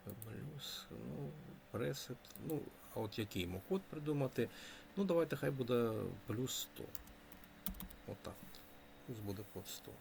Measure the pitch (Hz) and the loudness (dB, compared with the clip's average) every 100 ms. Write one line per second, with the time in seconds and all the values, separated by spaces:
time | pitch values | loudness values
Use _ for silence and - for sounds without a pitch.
0 | - 98 110 110 139 147 - - - 113 | -8 -8 -6 -6 -6 -6 -6 -6 -8 -8
1 | 123 139 143 151 - - - 110 139 139 | -4 -4 -4 -6 -12 -14 -6 0 0 0
2 | - 127 - - 147 151 - - - - | -4 -8 -8 -8 0 0 0 -10 -8 0
3 | 110 - 104 101 87 92 - 190 190 156 | 0 2 2 2 2 0 2 0 2 -4
4 | 151 147 131 - 117 - - - - - | 2 4 4 4 2 2 -12 -12 -8 2
5 | 196 170 156 143 143 139 123 123 117 110 | 6 8 8 6 4 4 6 8 8 4
6 | 95 90 - 107 131 - - - 120 - | 0 -2 0 2 2 2 -2 -6 -6 -6
7 | - - - - - - - - - - | -8 -16 -14 -14 -14 -2 -2 0 -6 -6
8 | - - - - - - - - - - | -8 -6 -6 -8 -10 -12 -14 -14 -14 -14
9 | - 117 101 98 101 95 95 - - 101 | -8 -4 -2 -2 -2 -6 -6 -8 -8 -12